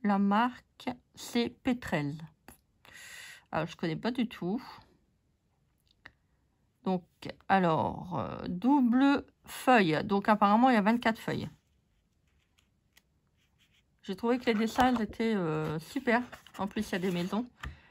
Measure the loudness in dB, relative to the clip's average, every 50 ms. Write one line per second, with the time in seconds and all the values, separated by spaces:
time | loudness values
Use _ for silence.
0 | 0 0 2 2 2 2 4 2 2 0 -2 -6 -14 _ _ -12 -10 -10 -10 -10
1 | _ _ _ -18 -16 -4 -2 -2 -2 -2 -4 -4 _ -2 -2 -2 -2 -4 -2 -2
2 | -2 -2 -6 -8 -12 -18 _ _ _ -20 -20 _ _ _ _ _ _ -20 -20 -20
3 | -20 -20 -20 -18 -18 -20 -20 -20 _ _ -6 -6 -6 -6 -6 -6 -4 -4 -4 -2
4 | -4 -4 -2 -2 -2 -4 -4 -6 -4 -4 -4 -4 -6 -10 -16 -20 -20 _ _ _
5 | _ _ _ _ _ _ _ _ _ _ _ _ _ _ _ _ _ _ _ _
6 | _ -20 -20 _ _ _ _ _ _ _ _ _ _ _ _ _ _ -4 -4 -4
7 | -6 _ _ _ -16 -16 -16 -14 _ 0 2 2 4 2 2 2 0 -2 -4 -6
8 | -8 -8 -6 -6 -6 -6 -8 -8 -8 -8 -6 -2 2 2 4 4 4 4 4 4
9 | 4 4 4 2 -2 -8 _ _ _ -16 -16 -2 2 4 6 6 6 4 2 0
10 | 0 0 0 0 2 2 4 4 4 4 6 6 6 6 6 4 4 4 2 2
11 | 0 -2 -2 -2 -4 -6 -6 -6 -6 -8 -12 _ _ _ _ _ _ _ _ _
12 | _ _ _ _ _ _ _ _ _ _ _ _ _ _ _ _ _ _ _ _
13 | _ _ _ _ _ _ _ _ _ _ _ _ _ _ _ _ _ _ _ _
14 | _ -10 -8 -4 -2 0 0 0 0 0 0 0 0 0 2 2 2 4 4 2
15 | -2 -4 -4 -2 0 0 0 0 0 0 0 -2 -2 -2 -4 -6 -8 -8 -8 -4
16 | 0 0 0 0 0 -4 -10 -20 -20 -18 -10 -8 -8 -6 -4 -6 -6 -4 -4 -4
17 | -2 -2 -2 -2 -2 -2 -4 -4 -6 -6 -10 _ -14 -14 -14 -14 _ _